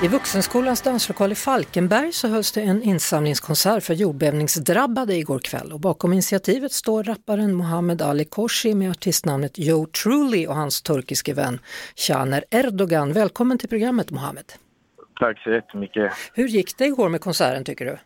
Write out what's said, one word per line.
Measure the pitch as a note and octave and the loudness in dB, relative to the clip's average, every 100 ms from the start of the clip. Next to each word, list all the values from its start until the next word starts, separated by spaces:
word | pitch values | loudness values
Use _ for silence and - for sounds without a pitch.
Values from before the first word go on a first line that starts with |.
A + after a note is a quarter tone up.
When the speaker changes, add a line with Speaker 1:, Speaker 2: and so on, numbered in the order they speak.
Speaker 1:
I | F3 | 2
Vuxenskolans | C4 - G3 F#3+ B3 B3+ A#3+ | 2 0 -2 2 2 2 0
danslokal | - B3 - G3 G3 | 0 0 -2 0 0
i | G3+ | 0
Falkenberg | - C4 D3 - F3+ G#3 D4+ | 0 0 0 0 2 2 2
så | E4+ A#3+ | -2 0
hölls | A3 G3+ | 0 0
det | - | -2
en | G#3+ F#3+ | 2 2
insamlingskonsert | A3+ F3+ - D#3+ D3+ C#3+ - D3+ F#3+ A3 | 2 0 2 0 2 -2 -2 0 2 2
för | - | 0
jordbävningsdrabbade | E3 G3+ C#3 D3+ D3+ D3+ E3+ C#3+ F#3 C4+ A#3+ B3 F3+ | 0 0 2 0 2 0 0 2 2 2 0 0 -2
igår | D3+ C3+ | 0 -4
kväll. | - B2+ - | -4 -8 -8
Och | D3+ | -4
bakom | F#3 E3 F3 | -2 0 2
initiativet | F#3 F3 G3 - A#3+ C4+ | 2 2 0 2 0 0
står | - - A3 | -4 -2 -2
rapparen | G#3+ A3 - G#3 G#3 | -2 -6 -2 0 2
Mohammed | F#3 E3+ E3 F3 E3+ | 0 0 0 0 0
Ali | D#3 D3 D3+ | 0 0 -2
Koshi | - A3+ - A3+ G#3+ | -2 -2 0 0 2
med | F#3+ | 0
artistnamnet | F3 - E3 E3+ C#3 C#3+ - | -2 0 0 0 -2 -2 -2
Yo | D#3 D#3+ D#3 | 2 2 0
Truly | - G#3+ C#4 C#4+ G#3+ D#3 | -2 2 2 4 2 0
och | C#3+ | -2
hans | D3 - | -2 -4
turkiske | - D3 C3 C#3 - | 0 -2 0 -4 -4
vän | C#3+ C#3 B2 - - - - | -2 -2 -4 -10 -16 -16 -6
Shaner | - C#3 C3+ C#3 - | 0 0 2 -2 0
Erdogan. | A3 C4 F#3+ F#3+ D#3+ C#3+ | 0 0 0 2 2 2
Välkommen | E3 G#3 - B3 B3 | 2 0 2 0 0
till | - | -2
programmet, | A3+ A3+ B3 - | -2 0 0 -2
Mohammed. | C#3 C#3+ C#3 - - _ _ _ _ - - | -6 -8 -10 -16 -20 _ _ _ _ -20 -2
Speaker 2:
Tack | A#2+ A2 | -2 -2
så | - | -2
jättemycket. | A2+ - G#2 G2+ - G#2 - - | -2 -2 -10 -6 -2 -2 -2 -10
Speaker 1:
Hur | - B3+ | -4 0
gick | G#3+ F3+ - | 0 0 0
det | C4+ | 0
igår | C4 G3 | 2 0
med | E3 | 0
konserten, | - D#3+ C#3+ C3+ | -2 0 0 0
tycker | C3 C#3 B2+ | -6 -8 -8
du? | C#3+ | -10